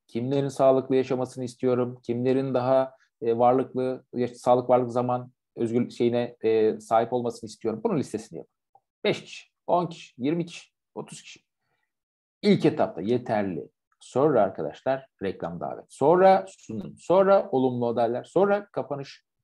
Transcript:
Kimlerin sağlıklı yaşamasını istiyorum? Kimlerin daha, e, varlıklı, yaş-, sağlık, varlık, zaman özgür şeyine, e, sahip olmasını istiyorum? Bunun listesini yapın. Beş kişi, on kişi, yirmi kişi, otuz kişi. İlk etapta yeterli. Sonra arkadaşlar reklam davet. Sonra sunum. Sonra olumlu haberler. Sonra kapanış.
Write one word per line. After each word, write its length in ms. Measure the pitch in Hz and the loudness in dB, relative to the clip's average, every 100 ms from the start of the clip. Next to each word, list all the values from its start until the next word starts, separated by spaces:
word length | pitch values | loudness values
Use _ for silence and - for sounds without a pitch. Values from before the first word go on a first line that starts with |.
| _ | _
Kimlerin 400 | 113 127 139 139 | -6 -4 -2 -2
sağlıklı 480 | 135 135 131 131 131 | 2 4 4 2 0
yaşamasını 480 | 127 127 123 127 | 0 -2 -4 -8
istiyorum? 560 | 123 - 127 123 123 123 | -12 -4 0 0 -2 -6
Kimlerin 500 | - 120 127 131 135 | -6 -2 0 0 0
daha, 420 | 127 127 131 131 _ _ - | -2 2 2 0 _ _ -6
e, 160 | 117 113 | -2 2
varlıklı, 680 | 123 131 127 127 127 131 _ | 4 4 0 -4 -6 -6 _
yaş-, 240 | 123 123 - | -4 -4 -2
sağlık, 320 | 127 127 123 | 2 2 4
varlık, 220 | 127 123 | 2 2
zaman 400 | 120 123 123 123 _ _ - | -2 -2 -4 -8 _ _ -6
özgür 340 | 113 120 - | -2 0 -2
şeyine, 460 | - 120 120 120 - | 0 0 0 -4 -2
e, 360 | 110 110 110 107 | 0 2 2 0
sahip 340 | - 113 120 | 0 0 2
olmasını 340 | 123 120 113 110 | -2 -4 -8 -14
istiyorum? 340 | - 113 110 | -8 -6 -4
Bunun 140 | 233 160 | -2 -2
listesini 400 | - - - 165 | -4 -8 -10 -18
yapın. 140 | - _ _ _ _ _ | -18 _ _ _ _ _
Beş 200 | 208 - | -4 -4
kişi, 260 | - - - _ - | -6 -20 -20 _ -2
on 200 | 175 170 | -2 -2
kişi, 260 | - - - | -10 -20 -6
yirmi 280 | 135 170 170 | -4 -2 -6
kişi, 260 | - - _ _ - | -12 -20 _ _ -16
otuz 260 | - - | -16 -18
kişi. 180 | - - _ _ _ _ _ _ _ _ _ _ | -20 -20 _ _ _ _ _ _ _ _ _ _
İlk 240 | 208 170 151 | 2 4 2
etapta 360 | 156 107 80 | 2 -2 -4
yeterli. 680 | 98 123 123 107 98 78 - _ _ _ - | -2 -2 -2 -2 -2 -6 -12 _ _ _ -6
Sonra 380 | 123 151 123 | 0 2 4
arkadaşlar 640 | 98 - 76 - 127 135 - - | 2 -2 -10 -8 -6 -6 -8 -10
reklam 360 | 95 - 85 87 | -8 -8 -10 -8
davet. 260 | 69 58 - | -10 -12 -12
Sonra 560 | - 139 180 190 190 190 | -2 2 6 6 4 0
sunum. 500 | - - 110 - - | -16 -14 -12 -12 -8
Sonra 520 | - 185 196 196 - | 0 2 4 4 2
olumlu 360 | 131 127 123 120 | 0 0 -2 -4
haberler. 360 | 117 117 123 | -2 -2 -2
Sonra 420 | - 175 202 202 208 | -2 0 2 0 -4
kapanış. 600 | 139 131 139 139 - _ _ | -10 -8 -10 -12 -20 _ _